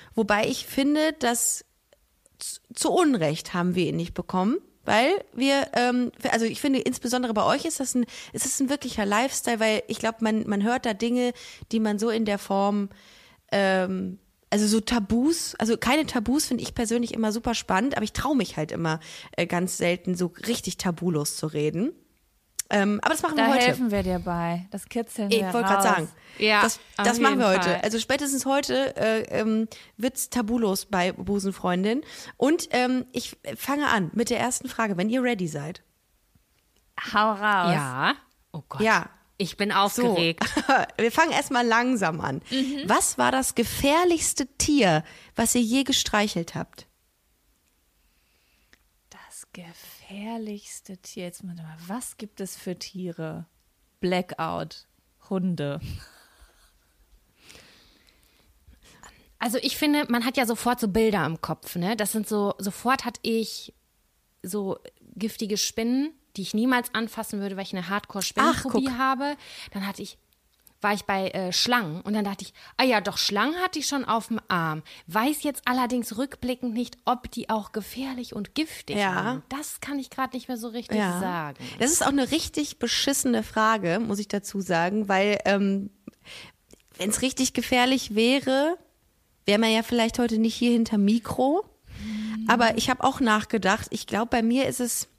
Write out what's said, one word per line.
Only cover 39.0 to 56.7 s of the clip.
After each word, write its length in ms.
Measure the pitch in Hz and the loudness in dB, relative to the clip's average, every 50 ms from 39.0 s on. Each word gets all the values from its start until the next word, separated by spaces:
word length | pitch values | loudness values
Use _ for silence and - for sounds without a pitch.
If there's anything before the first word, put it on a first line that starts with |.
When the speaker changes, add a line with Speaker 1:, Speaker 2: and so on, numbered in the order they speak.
| - - - _ _ _ _ | 2 -2 -14 _ _ _ _
Speaker 3:
Ich 220 | - 196 - - - | -6 -6 -4 -2 -2
bin 100 | 202 208 | -2 0
Speaker 1:
So. 60 | - | 2
Speaker 3:
aufgeregt. 640 | 196 202 202 - 240 247 240 196 170 170 165 165 - - - - 294 - - | 2 2 2 2 2 2 4 4 4 2 2 0 0 -2 -2 -2 -2 2 4
Speaker 1:
<laughs> 240 | 269 220 - - - | 4 4 2 0 -2
Wir 160 | - 214 233 | 0 0 2
fangen 200 | - 320 330 320 | 4 4 4 4
erstmal 340 | - - 285 - 262 240 240 | 4 0 0 0 2 2 4
langsam 540 | 226 220 233 247 254 262 208 190 160 170 156 | 4 4 4 4 2 2 2 2 0 0 -2
an. 180 | - 147 135 165 - - | -2 -4 -4 -4 -6 -4
Speaker 2:
Mhm. 340 | 247 269 262 254 285 277 302 - | -2 -2 -2 -2 -4 -4 0 2
Speaker 1:
Was 300 | 240 339 - - - - | 2 2 2 2 0 2
war 120 | 247 247 | 2 2
das 240 | 254 262 262 - - | 4 2 0 0 0
gefährlichste 920 | - 233 - - - - 277 294 339 359 349 339 320 - - - - 277 - _ | 0 0 0 0 2 4 4 6 6 6 4 4 2 0 -2 -2 -2 -4 -4 _
Tier, 480 | - - - 294 285 277 180 156 156 - - - - - - - | -2 2 4 4 6 6 6 6 4 2 -2 -12 -20 -20 -10 -2
was 180 | - 233 226 - | 0 0 2 4
ihr 60 | 247 | 2
je 220 | 233 214 240 269 269 | 2 4 2 2 2
gestreichelt 680 | 277 254 - - - - 208 208 208 - 170 165 - - | 2 2 0 0 2 2 2 2 2 0 -4 -6 -6 -6
habt? 320 | 165 - - - - - _ _ _ _ _ _ _ _ _ _ _ _ _ _ _ _ _ _ _ _ _ _ _ _ _ _ _ _ _ _ _ _ _ _ _ _ _ _ _ _ _ _ _ _ _ | -10 -10 -10 -14 -20 -20 _ _ _ _ _ _ _ _ _ _ _ _ _ _ _ _ _ _ _ _ _ _ _ _ _ _ _ _ _ _ _ _ _ _ _ _ _ _ _ _ _ _ _ _ _
Speaker 2:
Das 360 | - - - - - - - _ | -20 -20 -20 -20 -18 -20 -20 _
gefährlichste 1500 | - 185 170 170 165 - - - - - - - 196 202 208 220 233 226 220 214 208 208 - - - - - - 185 - | -16 -16 -16 -16 -18 -20 -20 -20 -20 -20 -18 -16 -12 -10 -8 -8 -6 -6 -6 -8 -8 -10 -10 -14 -16 -16 -14 -16 -16 -16
Tier. 260 | - - - 190 180 | -16 -14 -12 -10 -10
Jetzt 200 | 175 170 - - | -10 -10 -10 -12
warte 160 | 180 170 170 | -12 -10 -10
mal, 140 | 160 160 160 160 170 175 | -12 -14 -14 -14 -10 -8
was 280 | 202 254 254 - - | -8 -8 -8 -10 -12
gibt 240 | - 226 208 _ - | -12 -14 -14 _ -10
es 160 | 190 185 - | -10 -10 -10
für 220 | - - 190 180 180 | -10 -8 -8 -8 -8
Tiere? 680 | - - - 185 185 175 165 - 160 156 160 165 165 _ _ _ _ _ _ _ _ _ _ - | -10 -12 -10 -8 -8 -8 -6 -6 -8 -8 -8 -10 -12 _ _ _ _ _ _ _ _ _ _ -4
Blackout. 880 | 190 180 185 180 185 - - - 165 160 - 170 165 160 - - - _ _ _ _ _ _ _ _ - | -2 0 0 0 0 -4 -6 -6 -6 -4 -4 -4 -6 -8 -12 -18 -20 _ _ _ _ _ _ _ _ -4
Hunde. 520 | 196 190 185 185 170 147 143 143 143 160 - - - - - - - - - _ _ - - - _ _ _ _ | -2 -2 0 0 -2 -2 -2 -4 -4 -6 -8 -8 -10 -10 -12 -16 -20 -20 -20 _ _ -20 -20 -20 _ _ _ _